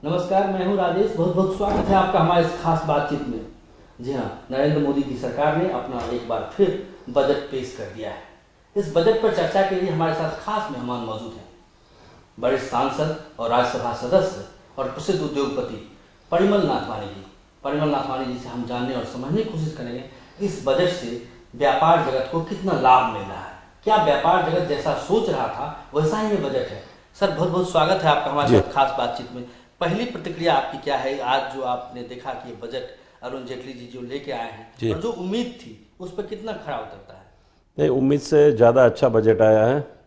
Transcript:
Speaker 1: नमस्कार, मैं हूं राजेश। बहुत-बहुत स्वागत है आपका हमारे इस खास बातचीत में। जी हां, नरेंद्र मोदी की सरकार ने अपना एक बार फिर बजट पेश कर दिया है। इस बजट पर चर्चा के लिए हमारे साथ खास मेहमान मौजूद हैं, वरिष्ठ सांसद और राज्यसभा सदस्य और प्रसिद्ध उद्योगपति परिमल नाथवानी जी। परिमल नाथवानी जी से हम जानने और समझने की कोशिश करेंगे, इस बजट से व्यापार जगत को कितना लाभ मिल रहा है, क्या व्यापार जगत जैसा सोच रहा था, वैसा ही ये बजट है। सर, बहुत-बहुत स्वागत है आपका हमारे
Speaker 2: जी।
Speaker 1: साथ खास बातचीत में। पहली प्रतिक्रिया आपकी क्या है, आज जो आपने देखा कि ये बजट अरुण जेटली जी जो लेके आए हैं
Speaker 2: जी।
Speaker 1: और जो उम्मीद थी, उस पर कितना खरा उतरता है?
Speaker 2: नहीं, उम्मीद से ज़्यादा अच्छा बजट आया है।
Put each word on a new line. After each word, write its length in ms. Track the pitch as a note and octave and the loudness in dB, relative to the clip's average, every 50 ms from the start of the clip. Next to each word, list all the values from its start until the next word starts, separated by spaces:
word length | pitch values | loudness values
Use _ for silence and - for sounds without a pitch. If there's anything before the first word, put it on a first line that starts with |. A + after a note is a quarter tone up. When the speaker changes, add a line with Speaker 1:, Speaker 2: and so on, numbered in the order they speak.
| - D3+ | -2 -2
Speaker 1:
नमस्कार, 400 | E3+ F3+ F3+ F3+ F#3+ F#3+ G3+ G3 | -2 -2 0 2 2 2 2 2
मैं 180 | F#3+ F#3 F#3 | 0 0 0
हूं 120 | F#3 G3+ F#3+ | 0 2 2
राजेश। 380 | F3+ E3+ E3+ F#3 G#3+ - - | 2 2 2 2 2 0 2
बहुत-बहुत 420 | E3 E3 F3+ F3 F3+ F#3+ F#3+ - - | 0 0 2 2 2 2 0 0 0
स्वागत 280 | G#3 G3+ G3+ - - | -2 0 0 0 2
है 100 | G3 G3 | 4 4
आपका 240 | F#3+ F#3 - - F3 | 4 4 4 4 2
हमारे 260 | D#3+ E3 F3 F3 E3 | 4 4 4 4 4
इस 160 | D#3+ - - | 2 0 -2
खास 240 | - E3 E3 D#3+ - D#3 | 0 0 0 0 2 0
बातचीत 400 | D3 D3 D3 - D3 C3+ - A#2+ | 0 0 0 0 -4 -4 -4 -6
में। 180 | A#2 A2 - - - - - - - - - - - - | -6 -8 -10 -12 -16 -20 -20 -20 -20 -20 -20 -20 -18 -12
जी 100 | A#2+ B2+ C#3 | -8 -6 -4
हां, 140 | B2+ A2+ G2+ F#2+ - - - | -4 -4 -6 -8 -12 -12 -6
नरेंद्र 280 | B2+ C3 C#3+ D3 D#3 D3+ | -2 2 2 2 4 2
मोदी 220 | C#3+ C#3 C#3 C3+ | 2 2 2 0
की 140 | C#3 C3+ B2+ | 0 -2 -4
सरकार 420 | A#2+ - B2 A#2 C#3 D3 D3+ D3+ D#3+ | -6 -6 -6 -2 0 0 0 2 0
ने 140 | F3 F#3 | -2 -2
अपना 440 | - B2 - - B2+ A#2+ - A#2 A#2+ | -2 -4 -6 -6 -8 -8 -6 -4 -6
एक 140 | A#2+ A2+ A2+ | -6 -4 -4
बार 220 | A#2 A2+ - - - | -6 -6 -6 -8 0
फिर 340 | - G3+ - - - - - - - - - | 2 2 2 2 -4 -8 -12 -16 -18 -16 -2
बजट 260 | B2 C#3+ C3 C#3 C#3+ | 0 0 2 2 2
पेश 400 | - - - C#3 C3 B2 B2+ - - | 0 -2 -6 -6 -8 -8 -8 -10 -12
कर 60 | G#2+ | -12
दिया 260 | F#2+ F#2 A2 A2 G#2+ | -12 -12 -10 -10 -10
है। 60 | - - - - - _ _ _ _ _ _ _ _ G3+ | -10 -12 -16 -20 -20 _ _ _ _ _ _ _ _ -4
इस 200 | F#3+ D#3 - E3+ | -4 0 2 2
बजट 240 | E3 A3 A3+ A3+ | 4 4 4 4
पर 140 | - A3 - | 2 0 2
चर्चा 260 | - E3 D3+ - G3 | 2 -2 0 2 2
के 140 | G3 F#3+ F#3+ | 2 2 2
लिए 140 | F3+ F3+ F#3+ | 0 -2 -2
हमारे 240 | D#3 D#3+ E3+ D#3+ D#3+ | 0 0 0 0 0
साथ 180 | D#3 E3 D#3+ | -2 -2 -4
खास 400 | D#3 - - - G#3+ G#3+ - - | -6 -6 -6 -4 -4 -4 -4 -4
मेहमान 280 | C#3 B2 A#2+ B2 B2 A#2+ | -6 -8 -6 -6 -6 -6
मौजूद 320 | A2+ A2 A2 G#2+ A2+ A2+ | -6 -8 -8 -8 -10 -12
हैं, 140 | - - - - - - _ _ _ _ _ _ _ - - - - - - _ _ - | -14 -16 -18 -20 -20 -20 _ _ _ _ _ _ _ -20 -20 -20 -20 -20 -20 _ _ -4
वरिष्ठ 260 | A#2 B2+ C3+ C3 - | -2 0 0 0 -2
सांसद 540 | - - A#2+ C3+ C3+ C3 - D3+ D#3+ D3+ - - - - - | -2 -2 0 0 0 0 -2 -2 -2 -2 -6 -10 -18 -12 -6
और 100 | A#2 A#2 | -4 0
राज्यसभा 440 | A#2 B2 B2 A#2+ - B2+ A#2 A#2+ A#2 | 2 2 2 2 0 -4 -4 -4 -6
सदस्य 520 | A#2 B2+ B2 - F3+ - - - - - - - - - - - - | -6 -4 2 2 2 2 2 -4 -6 -14 -16 -18 -20 -20 -18 -8 -6
और 40 | F3 | -6
प्रसिद्ध 360 | F3 - E3+ D#3 - F#3+ E3 | -6 -6 -8 -4 -2 -2 0
उद्योगपति 680 | D#3 C#3+ - C#3 C#3 B2+ C#3+ C3+ A#2+ A#2 A2+ G2+ - - - - - _ _ _ _ _ | -2 -2 -2 -2 -2 -2 -2 -4 -6 -6 -8 -12 -14 -18 -20 -20 -20 _ _ _ _ _
परिमल 300 | - F3 F#3+ G3 G#3 G3+ | 0 2 4 4 4 2
नाथवानी 440 | F3 C#3+ C3 - - - A#2 A2 G#2 | 2 2 0 -2 -4 -6 -8 -8 -8
जी। 200 | F#2+ F#2 F#2+ G2 - - _ _ _ _ _ - | -10 -12 -14 -16 -20 -20 _ _ _ _ _ -6
परिमल 260 | C#3 C#3+ D3+ D#3 D3+ | -4 -2 0 0 0
नाथवानी 440 | C#3+ C#3 C3 - C3 C3 C3+ B2 B2 | 0 0 -2 -4 -4 -4 -4 -6 -6
जी 60 | A#2+ | -8
से 100 | - A#2+ | -8 -10
हम 160 | A#2+ B2 A#2 | -8 -8 -6
जानने 300 | A2 B2 A#2+ B2 C3 C3 | -6 -4 -4 -4 -4 -4
और 80 | B2 - | -4 -6
समझने 400 | - - B2+ B2+ C#3 E3 G#3+ A3 | -6 -8 -10 -6 -2 -2 -2 -2
की 60 | A3 | -2
कोशिश 260 | - D#3+ D#3 D3+ - - | -4 -4 -4 -4 -6 -8
करेंगे, 260 | B2 A#2+ A#2+ B2+ - - - - - - - - | -10 -8 -8 -10 -12 -14 -18 -20 -20 -20 -10 -6
इस 220 | G3+ - - - B2 C3+ | -4 -4 -4 -2 0 2
बजट 220 | C3+ C3+ C3+ - | 2 4 4 2
से 320 | - - B2 A#2 A#2+ A#2+ - - - - - - - | 0 -2 -6 -8 -8 -8 -10 -14 -20 -20 -20 -20 -6
व्यापार 560 | A#2+ C#3+ C#3 C3+ C#3 D3+ D#3+ E3+ E3 - - | 0 2 2 4 4 6 6 6 4 4 0
जगत 180 | C3 C3 - - | 0 -2 -2 -2
को 100 | - E3 | -2 -4
कितना 300 | E3 - G#3 - F#3+ F#3+ | -4 -4 -8 -4 -2 -2
लाभ 420 | E3+ C3+ B2+ C3 B2+ B2 - A#2 G#2+ | -2 2 6 6 6 6 6 2 -2
मिल 80 | G2+ | -4
रहा 200 | G2 G2 - - | -8 -8 -10 -12
है, 120 | - - - - - - - _ - | -12 -14 -16 -18 -20 -20 -20 _ 0
क्या 220 | G#3 G#3+ G#3+ G#3+ | 2 4 4 4
व्यापार 460 | D#3+ C#3+ - - E3 F3+ F#3 F3 E3 | 4 2 2 4 4 4 4 2 2
जगत 160 | D#3 - - C3+ | 0 0 0 0
जैसा 260 | C#3+ C#3+ - D#3 C#3+ | -2 -2 0 -2 -2
सोच 360 | C#3 - - F#3 A3+ G3+ - | -2 -2 0 0 2 2 0
रहा 180 | - B2+ A#2 A2 | -2 -2 -2 -4
था, 380 | - - C3+ D3+ D#3 - - - - | -4 -6 -8 -8 -10 -12 -16 -4 -2
वैसा 240 | D3 D#3 D#3 G#3+ G#3+ | 0 0 2 0 0
ही 100 | A3 G#3+ | 0 0
ये 80 | G#3 F#3+ | 0 0
बजट 300 | D3+ C3+ B2+ B2+ B2 - | -2 -2 -2 -2 -4 -4
है। 140 | - - - - - - _ _ _ - | -8 -12 -14 -18 -20 -20 _ _ _ -2
सर, 120 | G3+ F#3 | -2 -2
बहुत-बहुत 400 | D#3 D3+ F3 F3+ E3 F#3 F3 F3 | 0 0 -2 0 0 0 -2 2
स्वागत 320 | - E3 D3+ E3 F#3+ F#3 E3 | 2 2 4 4 2 2 4
है 60 | D#3+ | 2
आपका 220 | D3 C#3 - C#3 | 2 2 0 -2
हमारे 180 | C#3 D3 C#3+ C3 | -2 0 2 4
Speaker 2:
जी। 60 | B2 | 4
Speaker 1:
साथ 160 | G#2 - - | 4 4 2
खास 240 | - C#3 C3+ C3+ C3+ C3+ | 2 2 2 2 2 -2
बातचीत 300 | B2 A#2 - - A#2+ A#2+ B2 | -2 -4 -4 -6 -10 -12 -12
में। 100 | B2 B2 - - - - _ _ _ | -14 -14 -14 -18 -20 -20 _ _ _
पहली 260 | F3 E3 F3 G#3+ A#3+ | -2 -2 -2 -2 -4
प्रतिक्रिया 480 | B3 - G3 E3 F3 D#3+ D3+ E3 E3+ D3+ | -6 -6 -8 -8 -10 -8 -2 0 2 2
आपकी 240 | C3+ - - - - | 2 2 -2 -8 -8
क्या 180 | - C#3+ C#3 | -4 -2 -2
है, 240 | - - C3+ C#3 - | -2 -2 -2 -4 -4
आज 360 | A#2 A#2+ C3 C3+ C3+ C3+ C3+ | -2 0 0 0 0 -2 -6
जो 60 | C3+ | -6
आपने 400 | C3 B2+ B2 B2 - - B2+ B2 | -4 -2 -4 -4 -4 -10 -12 -14
देखा 320 | B2 A#2+ B2 B2 - C#3 B2+ | -14 -12 -14 -12 -10 -10 -10
कि 160 | - - B2 | -10 -10 -14
ये 80 | A#2 - | -14 -12
बजट 200 | A#2 A2+ A#2+ C3 - - - - - - _ _ - | -12 -8 -8 -8 -8 -8 -16 -18 -20 -20 _ _ -12
अरुण 220 | B2 C3 C3+ B2 | -10 -10 -10 -10
जेटली 280 | A#2+ C3 B2 B2 C3+ C3 | -10 -12 -12 -12 -14 -14
जी 120 | A#2+ A#2+ A#2+ A#2+ | -14 -16 -16 -14
जो 80 | B2+ | -14
लेके 300 | B2 A#2+ C3 C#3 C#3 D3 | -12 -8 -10 -10 -8 -6
आए 200 | C3 A#2 A#2 A2+ | -8 -6 -8 -8
हैं 220 | G#2 G2+ A2+ - - - | -10 -16 -18 -20 -12 -6
Speaker 2:
जी। 140 | A#2 A2+ G#2 | -2 -2 -2
Speaker 1:
और 60 | D#3+ | -2
जो 120 | E3+ A#3 | -2 -6
उम्मीद 340 | A3+ - F3+ F#3 G3 A#3 B3 | -6 -4 -6 -4 -2 -2 -4
थी, 420 | A#3+ A#3+ - - A#2 G#2+ - - _ _ _ | -4 -8 -14 -18 -20 -20 -20 -20 _ _ _
उस 120 | F#3 F3+ | -14 -12
पर 120 | - - G3 | -10 -10 -8
कितना 280 | - G#3+ G3+ G#3+ A3 | -8 -10 -10 -10 -10
खरा 260 | G#3 F3 - D#3 C#3 A2+ | -10 -10 -8 -8 -8 -8
उतरता 360 | - - G2+ G2+ - - F#2+ | -8 -10 -16 -18 -20 -20 -20
है? 100 | - - _ _ _ _ _ _ _ _ _ _ - | -20 -20 _ _ _ _ _ _ _ _ _ _ 0
Speaker 2:
नहीं, 100 | D3+ D3+ | 2 2
उम्मीद 300 | B2+ C3+ C3 C3+ D3 D3 | 2 4 4 4 2 2
से 320 | C#3 - D#3 D3+ D3 D3+ | 2 4 6 8 8 8
ज़्यादा 340 | B2+ G#2+ A#2+ A#2 A#2 C3 B2+ | 8 8 8 8 8 8 8
अच्छा 240 | A#2 A2 - - C3 | 6 6 4 2 4
बजट 320 | A2+ A2+ G#2+ A2 A2 - | 4 4 6 6 6 6
आया 240 | A2+ G#2+ A2 A2 G#2+ | 8 8 8 8 6
है। 220 | A#2 C3 D3 C#3+ - - - _ | 4 4 2 -2 -6 -14 -20 _